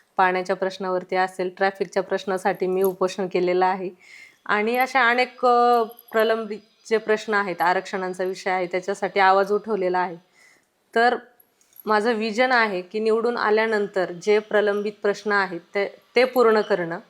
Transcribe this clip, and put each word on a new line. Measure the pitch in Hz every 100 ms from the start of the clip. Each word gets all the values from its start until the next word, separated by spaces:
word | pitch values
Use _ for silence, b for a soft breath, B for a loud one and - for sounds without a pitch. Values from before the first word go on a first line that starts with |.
| b -
पाण्याच्या | 185 185 180 185
प्रश्नावरती | 190 190 190 180 180 185
असेल, | 185 - 180 180
ट्रॅफिकच्या | 196 196 185 -
प्रश्नासाठी | 185 190 196 185 202 180 185
मी | 185
उपोषण | 190 185 185 196 180
केलेलं | 185 180 180 185
आहे | 190 185 185 B B B B -
आणि | 208 214 247
अशा | 254 262 233
अनेक, | 240 247 254 254
अ, | 240 240 240 220 - _
प्रलंबित | 226 226 226 214 208 _ _ -
जे | 220
प्रश्न | 220 214 220
आहेत, | 202 202 170
आरक्षणांचा | 170 185 185 196 185 180
विषय | 185 185 202
आहे, | 185 180
त्याच्यासाठी | 185 185 196 196 196
आवाज | 190 196 196
उठवलेला | 208 208 208 185 180
आहे. | 180 170 _ b b b b _ _ 226
तर | 240 240 - _ _ _ _ _ 202
माझं | 214 220
व्हिजन | 220 226 208 254
आहे | 247 220 180
की | 180 214
निवडून | 220 226 233 240
आल्यानंतर | - 214 226 214 202 196 175
जे | 175 208 214
प्रलंबित | 214 208 208 202 208 214
प्रश्न | 208 196 214
आहेत | 202 185 175
ते, | - 202 196 - _ 233
ते | 254
पूर्ण | 254 226 220
करणं. | 208 196 170 175